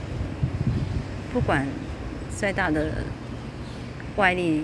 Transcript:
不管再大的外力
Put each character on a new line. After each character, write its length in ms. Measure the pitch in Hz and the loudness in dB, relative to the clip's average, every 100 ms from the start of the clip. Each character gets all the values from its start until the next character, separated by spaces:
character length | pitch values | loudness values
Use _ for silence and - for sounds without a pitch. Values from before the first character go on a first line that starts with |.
| - - - - - - - - - - - - - | -6 -4 -4 -2 -2 0 0 2 0 -2 -4 -6 -2
不 80 | 247 | 0
管 260 | - 156 139 - - - - - - | 4 4 2 -2 -6 -6 -6 -6 -6
再 200 | - 202 | -2 0
大 180 | 185 180 | 2 2
的 180 | 151 151 - - - - - - - - - - - - - | 2 2 -2 -4 -6 -8 -8 -8 -8 -8 -8 -8 -8 -6 4
外 180 | 190 | 6
力 300 | 180 175 151 | 6 4 4